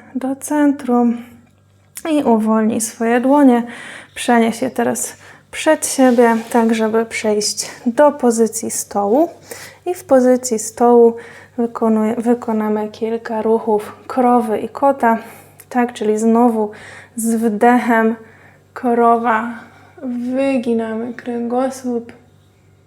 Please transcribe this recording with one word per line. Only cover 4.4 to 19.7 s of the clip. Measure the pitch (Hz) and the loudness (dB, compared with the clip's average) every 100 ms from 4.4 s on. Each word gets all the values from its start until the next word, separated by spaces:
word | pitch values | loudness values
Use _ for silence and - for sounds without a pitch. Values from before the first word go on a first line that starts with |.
| 226 220 | 2 -2
je | 254 | -4
teraz | 247 233 233 - - - - _ | -2 -2 -2 -8 -12 -20 -20 _
przed | - - 302 - | -4 0 0 0
siebie, | - 254 240 233 226 220 | 2 4 6 4 2 0
tak | 240 226 | 0 2
żeby | 226 220 220 226 | 0 0 0 -2
przejść | - 220 214 208 - - - 247 | -4 -2 -2 -2 -6 -10 -6 -2
do | 233 294 | 4 4
pozycji | 285 247 226 226 220 226 | 4 0 2 0 -2 -8
stołu. | - - 202 202 247 339 - - - - - - | -8 -6 -4 0 2 0 -4 -20 -20 -20 -12 -8
I | |
w | 359 | -8
pozycji | - 262 247 247 247 220 | 2 4 4 2 0 -6
stołu | - - 240 240 233 233 - - - - | -6 0 4 6 6 2 -8 -20 -12 -6
wykonuj-, | 233 233 226 220 214 233 | -6 -2 0 0 0 -2
wykonamy | 226 240 240 220 214 214 214 | -2 -2 -2 -4 -2 -4 -6
kilka | - 226 226 226 220 | -8 -6 -6 -6 -4
ruchów | 220 220 226 214 - - - | 0 0 0 -2 -4 -14 -8
krowy | - 247 240 226 208 | 0 2 2 0 -4
i | 233 | -6
kota. | - 277 277 233 226 - - - - - | -2 0 2 0 0 -4 -20 -20 -20 -6
Tak, | 247 240 | -4 -4
czyli | - 214 214 | -2 -2 0
znowu | 226 226 240 220 208 - - - - - | 2 4 2 2 -4 -8 -20 -20 -16 -8
z | 226 | -4
wdechem | 226 226 208 240 247 226 226 220 226 - - - _ _ | -2 -2 2 2 2 2 2 0 -2 -10 -20 -20 _ _
korowa, | - 254 233 233 233 233 220 233 226 - | -8 -2 2 4 2 2 -2 -4 -10 -18